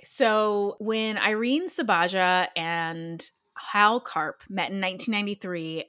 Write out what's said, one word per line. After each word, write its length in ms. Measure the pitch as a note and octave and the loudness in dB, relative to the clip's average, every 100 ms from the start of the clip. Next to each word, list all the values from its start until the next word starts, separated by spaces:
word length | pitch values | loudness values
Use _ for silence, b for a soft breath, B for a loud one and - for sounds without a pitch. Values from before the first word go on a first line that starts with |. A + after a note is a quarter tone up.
so 720 | - - F#3 G#3+ G#3+ G#3 G3+ - | -4 2 4 4 2 2 0 -2
when 380 | G#3+ A3 A3 G#3 | -2 -2 -2 0
Irene 500 | G3+ G#3+ A#3+ C#4+ F4+ | 0 2 2 0 0
Sabaja 800 | - A#3 F3 F3 F#3+ F3+ F3+ F3+ - | -2 2 2 2 4 4 4 2 -2
and 760 | E3 E3+ E3 E3 E3 E3 - _ _ - | -4 -2 -4 -6 -8 -8 -12 _ _ -18
Hal 420 | - G#3 G#3 A#3+ | -4 4 4 4
Karp 440 | - - D3+ - - | -2 -4 -4 -6 -8
met 220 | F#3+ E3 | -4 -4
in 80 | G3 | -2
nineteen 340 | F#3+ F#3 - | -4 -4 -4
ninety-three, 720 | G#3 G3+ G3+ F#3+ F3 D#3+ D#3+ | -2 -2 -4 -6 -6 -6 -8